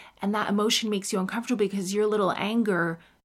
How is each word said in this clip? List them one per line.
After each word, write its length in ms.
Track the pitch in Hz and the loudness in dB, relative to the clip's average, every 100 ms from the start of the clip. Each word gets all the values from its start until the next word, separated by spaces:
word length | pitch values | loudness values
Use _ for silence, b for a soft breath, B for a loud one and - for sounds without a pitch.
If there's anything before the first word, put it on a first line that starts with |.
| B B | B B
and 140 | 196 | -2
that 140 | 214 - | -2 0
emotion 420 | 208 208 240 226 | 0 2 2 0
makes 220 | 208 185 | -2 -2
you 80 | 208 | -2
uncomfortable 380 | 185 214 233 240 | -2 -4 -2 0
because 360 | 202 196 185 | 0 0 -2
your 120 | 202 214 | 0 2
little 260 | 214 190 | 2 2
anger 640 | - 202 233 214 180 165 165 b b | 0 0 0 2 2 0 -2 b b